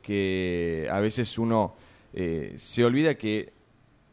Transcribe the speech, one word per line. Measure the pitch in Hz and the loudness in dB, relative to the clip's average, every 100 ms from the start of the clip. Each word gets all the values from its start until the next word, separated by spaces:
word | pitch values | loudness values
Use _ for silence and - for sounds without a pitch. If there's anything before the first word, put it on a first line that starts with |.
que | - 101 95 92 90 87 85 80 73 | -4 0 0 0 0 0 -2 -2 -2
a | 98 | 0
veces | 107 117 117 - | 0 0 -4 -2
uno, | 117 113 95 - - - _ | 0 2 0 -4 -20 -20 _
eh, | - 87 82 55 - | -6 -4 -2 -6 -10
se | - - | -6 2
olvida | 120 131 156 139 | 4 4 2 0
que | 110 107 - _ _ _ _ _ _ | -2 -2 -4 _ _ _ _ _ _